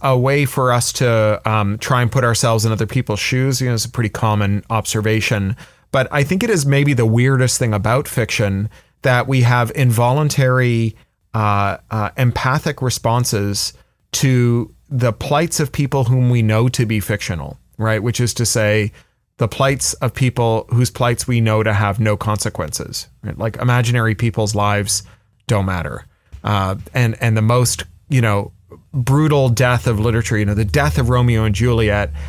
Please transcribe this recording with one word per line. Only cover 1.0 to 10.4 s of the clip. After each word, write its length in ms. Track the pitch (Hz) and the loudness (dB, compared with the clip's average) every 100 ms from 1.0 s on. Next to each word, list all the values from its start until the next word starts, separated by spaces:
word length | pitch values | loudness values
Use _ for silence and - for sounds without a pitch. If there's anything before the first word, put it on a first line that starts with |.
| 127 113 107 107 110 | 2 2 2 0 0
um, 320 | 110 101 107 | 0 0 -2
try 240 | - 127 | -2 0
and 100 | 117 | 0
put 120 | 135 | 0
ourselves 420 | 120 113 120 113 113 | 0 2 2 2 0
in 60 | |
other 160 | 107 110 | 0 -2
people's 320 | 131 120 104 | -2 -2 -4
shoes. 420 | - 127 135 127 | -2 -2 0 -2
You 60 | 127 | -2
know, 80 | 113 | -2
it's 100 | 113 | -4
a 40 | |
pretty 200 | - 110 | -4 -4
common 540 | - 110 107 101 101 - | -2 0 2 2 0 -2
observation, 840 | 110 - 110 107 110 - 107 98 113 - _ _ | -4 -2 -2 0 0 0 -2 -2 -6 -10 _ _
but 160 | 135 127 | -2 0
I 120 | 151 | 0
think 180 | 139 185 | 0 0
it 60 | 233 | 0
is 160 | 190 139 | 0 2
maybe 280 | 139 143 | 2 2
the 120 | 127 113 | 2 2
weirdest 540 | 113 127 135 127 - | 4 2 2 2 0
thing 140 | 120 | 0
about 340 | 107 101 123 - | 0 0 0 -2
fiction 640 | - 110 - 101 98 107 - _ _ | -4 -2 -2 -2 -2 -4 -8 _ _
that 240 | 135 123 120 | 0 0 2
we 140 | 135 | 2
have 300 | 120 123 117 - | 4 2 0 0
involuntary, 1200 | 127 110 120 139 151 139 | 0 2 2 2 0 2